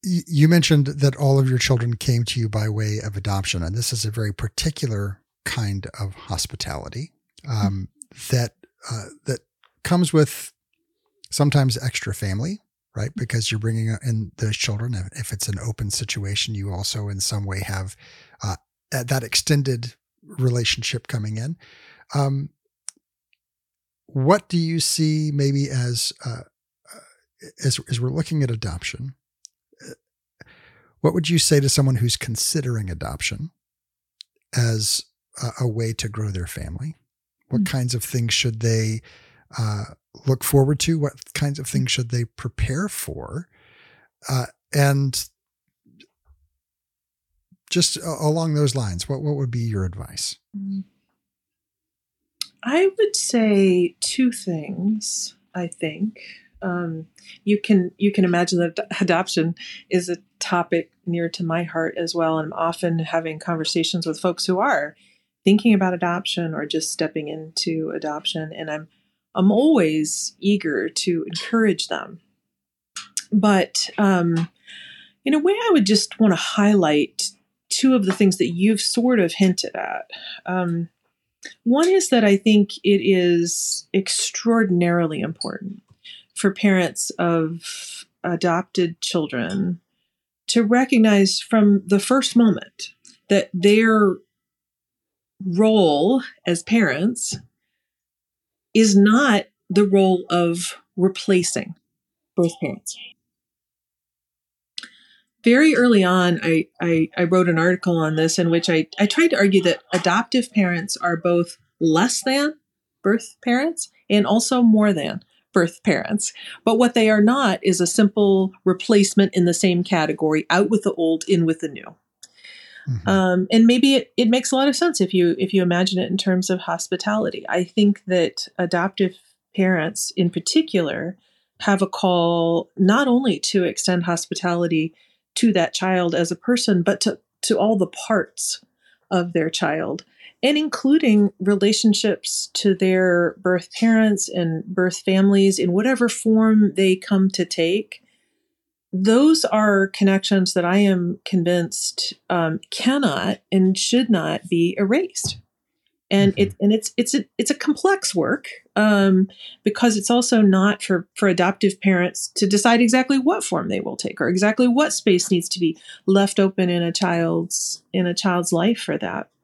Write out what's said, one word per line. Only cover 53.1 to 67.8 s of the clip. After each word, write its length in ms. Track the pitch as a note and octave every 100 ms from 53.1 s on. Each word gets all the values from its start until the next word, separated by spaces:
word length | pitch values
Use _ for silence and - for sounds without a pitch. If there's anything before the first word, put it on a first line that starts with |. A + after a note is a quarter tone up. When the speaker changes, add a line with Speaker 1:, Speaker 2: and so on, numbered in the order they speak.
| G#4
Speaker 2:
say 800 | - A#3+ A3 G3+ F#3+ F3+ F3 _
two 300 | - - B3+
things, 1040 | A#3+ - E3 D3 F#3 F#3+ G#3+ - - - _ _ F3+
I 120 | F3
think. 520 | - D#3+ D#3 G#3 G#3+ - - _ _
Um, 460 | F#3+ F3 E3+ D#3+ D#3+ _ - - -
you 160 | G#3
can, 300 | - G3+ F3 _
you 140 | G3+
can 140 | G3+ F#3
imagine 340 | F3 F3 F3+
that 200 | E3+ E3
ad-, 220 | - -
adoption 540 | F#3 E3+ F#3 - D#3+ E3+ - - _
is 200 | F3+ F3
a 80 | F3 _ _
topic 520 | - F3 E3+ E3+ - _ -
near 240 | E3+ E3+
to 140 | - E3+
my 180 | E3
heart 320 | E3+ E3 D#3+ -
as 160 | E3
well. 260 | E3+ E3 D#3+
And 80 | D#3
I'm 80 | -
often 400 | E3 E3 F3 E3
having 400 | D#3+ E3 E3 D#3
conversations 640 | - E3+ D#3 F3 D#3+ F3 D#3+
with 140 | D#3
folks 260 | F#3 E3+ -
who 140 | F#3
are 360 | B3+ F#3 D3 - _ _ _ _ -
thinking 280 | G3+ A#3+
about 200 | G#3 F#3+
adoption 600 | F3+ F3 F3 - - E3
or 120 | D#3 D3
just 260 | D#3+ D#3
stepping 360 | - D#3 D#3+ D3
into 600 | D#3+ D#3 - - D#3+